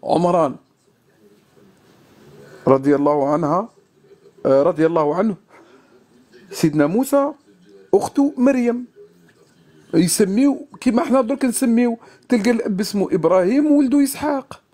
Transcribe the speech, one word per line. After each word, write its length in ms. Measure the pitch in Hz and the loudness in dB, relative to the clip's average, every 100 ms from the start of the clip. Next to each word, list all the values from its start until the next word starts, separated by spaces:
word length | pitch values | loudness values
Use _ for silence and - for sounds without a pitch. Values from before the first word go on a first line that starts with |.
عمران 520 | - 156 175 175 151 - _ _ _ _ _ _ _ _ _ _ _ _ _ _ _ _ - - - - - | 0 0 2 2 0 -4 _ _ _ _ _ _ _ _ _ _ _ _ _ _ _ _ -20 -20 -20 -8 0
رضي 280 | 135 135 | 2 2
الله 340 | 139 143 147 139 | 0 2 0 0
عنها، 400 | 151 151 170 226 _ _ _ _ - - _ - | -2 -2 -4 -6 _ _ _ _ -20 -20 _ 0
آه، 160 | 135 | 2
رضي 240 | 147 156 160 | 2 0 0
الله 280 | 170 147 | 0 -2
عنه، 220 | 147 220 180 _ - _ _ _ _ _ _ _ - - | 0 -2 -4 _ -20 _ _ _ _ _ _ _ -20 -18
سيدنا 340 | - 165 147 147 | -2 -2 0 0
موسى 460 | 196 269 277 277 294 _ _ _ - - | 0 0 0 -2 -8 _ _ _ -20 -2
أخته 400 | 381 - - 277 - | -2 0 -2 -2 2
مريم، 500 | 247 262 240 240 247 - - _ _ _ _ _ _ _ _ | 0 2 -2 -4 -10 -20 -20 _ _ _ _ _ _ _ _
يسميو 720 | 165 175 - 202 196 285 277 - - | 0 0 0 0 2 0 0 -8 -6
كيما 220 | 254 226 | -2 -2
احنا 180 | 330 254 | 0 0
درك 240 | 233 269 | 0 -2
نسميو، 540 | 262 220 254 233 240 226 - _ _ | -2 -2 0 2 0 -2 -12 _ _
تلقى 220 | 240 208 | 0 0
الأب 300 | 233 - 185 | -2 -2 -4
اسمه 280 | 214 208 185 | -4 -4 -2
إبراهيم 600 | 180 160 185 180 262 302 | 0 2 2 2 0 2
وولده 320 | 294 277 285 | 2 2 2
إسحاق 560 | 277 - 294 285 - - _ | 0 -2 -6 -6 -8 -20 _